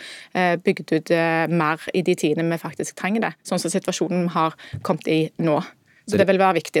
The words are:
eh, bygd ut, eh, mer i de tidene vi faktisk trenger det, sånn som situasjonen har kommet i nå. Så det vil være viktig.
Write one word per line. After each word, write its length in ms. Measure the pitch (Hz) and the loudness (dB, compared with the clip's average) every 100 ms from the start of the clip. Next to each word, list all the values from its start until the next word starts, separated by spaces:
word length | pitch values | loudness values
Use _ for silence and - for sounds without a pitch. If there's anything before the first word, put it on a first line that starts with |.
| - - - | -12 -18 -6
eh, 220 | 180 180 | 0 0
bygd 380 | 175 202 - 160 | 2 0 -2 0
ut, 180 | 156 - | -2 2
eh, 380 | 170 165 165 160 | 2 2 0 2
mer 320 | 170 151 160 - | 2 0 -2 -2
i 80 | 185 180 | -2 0
de 80 | |
tidene 320 | 175 156 151 165 | 0 0 0 0
vi 120 | 165 | -2
faktisk 320 | - - 156 | -6 -8 -10
trenger 260 | - 185 226 | -6 -4 -2
det, 80 | 170 - | -2 -6
sånn 160 | - 180 | -4 -4
som 140 | 165 | -2
situasjonen 560 | 185 - - 185 180 175 | -2 -2 -2 -2 0 0
har 260 | 170 160 - - - - | 0 -2 -2 -14 -6 -4
kommet 220 | 165 - | -4 0
i 240 | 160 156 - | 0 0 -2
nå. 220 | 165 147 - - _ _ - | 0 0 -2 -12 _ _ -2
Så 100 | 202 | 2
det 120 | 190 | 4
vil 100 | 190 | 4
være 220 | 190 170 | 4 2
viktig. 160 | - 160 | 0 0